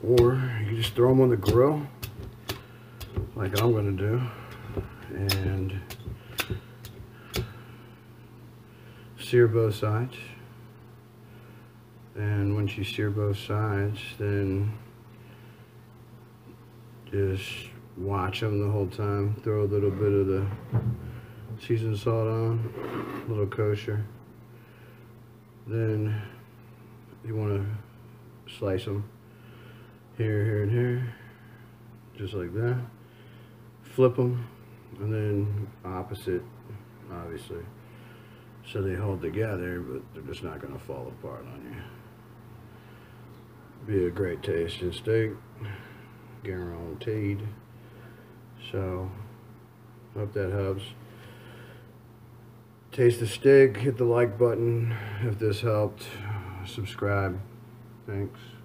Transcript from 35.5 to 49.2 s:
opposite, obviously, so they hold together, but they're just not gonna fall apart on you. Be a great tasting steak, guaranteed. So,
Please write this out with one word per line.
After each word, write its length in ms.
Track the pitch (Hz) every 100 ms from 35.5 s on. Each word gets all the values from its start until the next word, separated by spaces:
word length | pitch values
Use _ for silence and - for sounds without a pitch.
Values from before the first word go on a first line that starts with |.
| 101 98 -
opposite, 600 | 92 92 95 95 - 90 - - - 104 - - -
obviously, 520 | 87 85 82 - 87 90 - - - - - - - - - -
so 160 | 107
they 140 | 95 90
hold 260 | 104 95
together, 600 | 82 90 110 95 90 90
but 200 | 85 65 -
they're 100 | 80
just 200 | 69 80
not 160 | 87 76
gonna 180 | 69 69
fall 300 | - 69 62
apart 380 | - 67 64 62
on 180 | 60
you. 180 | 60 - - - - - - - - - - - - - - - - - - - - - 104
Be 180 | 101 87
a 60 |
great 320 | 85 92 82
tasting 480 | - 82 85 - 90
steak, 400 | 85 - 113 110 101 - - 104 101 - - - - - -
guaranteed. 1040 | 98 92 87 85 85 76 - 110 101 101 107 - - - - - - - - - - - -
So, 380 | 98 92 92 92 92